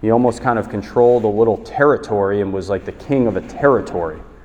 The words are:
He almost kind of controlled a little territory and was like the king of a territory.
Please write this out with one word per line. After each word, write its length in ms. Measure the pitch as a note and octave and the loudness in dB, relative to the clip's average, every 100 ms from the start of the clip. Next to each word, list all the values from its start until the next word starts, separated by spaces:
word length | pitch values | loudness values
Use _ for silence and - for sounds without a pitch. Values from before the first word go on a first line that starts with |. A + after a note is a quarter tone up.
He 100 | A2 | 2
almost 300 | A#2 B2 A2+ | 2 2 0
kind 160 | B2+ A#2 | -2 -2
of 120 | G2 | -4
controlled 560 | G#2+ G2 - A#2+ B2 A2 | -6 -4 4 4 4 2
a 20 | |
little 300 | G#2 A2+ G2+ | 2 2 2
territory 800 | - - C#3+ C3 - G#2+ G2 G2+ | -4 0 2 2 0 -2 0 0
and 140 | G2 | -2
was 160 | F#2+ F2 | -4 -4
like 160 | G2 G2 | -6 -6
the 80 | |
king 340 | - - C#3 A#2 | -14 -4 0 2
of 80 | F#2+ | 0
a 60 | |
territory. 800 | - - C#3+ A#2+ F2+ F#2 E2 D#2 - - | -6 0 2 2 0 -6 -6 -8 -18 -20